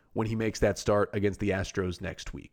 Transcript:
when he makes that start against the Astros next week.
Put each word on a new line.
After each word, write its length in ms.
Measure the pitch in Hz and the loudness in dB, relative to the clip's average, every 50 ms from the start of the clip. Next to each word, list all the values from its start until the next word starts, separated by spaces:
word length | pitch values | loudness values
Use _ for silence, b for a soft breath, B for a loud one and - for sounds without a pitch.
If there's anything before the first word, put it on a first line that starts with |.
| b b b | b b b
when 120 | - 110 | -2 -2
he 80 | 107 113 | -2 0
makes 240 | 110 110 110 - - | -2 -2 -2 0 2
that 200 | 120 104 98 - | 2 2 2 2
start 300 | - - 104 104 101 - | 2 4 4 4 4 2
against 260 | - 107 98 104 92 - | 0 0 0 0 0 0
the 120 | 104 101 | 0 0
Astros 500 | 92 95 95 - - 101 92 90 87 - | 0 0 -2 -2 -2 -2 -2 -2 -2 -6
next 340 | 92 85 80 - - - - | -6 -8 -8 -8 -10 -10 -10
week. 180 | 69 - - | -12 -12 -10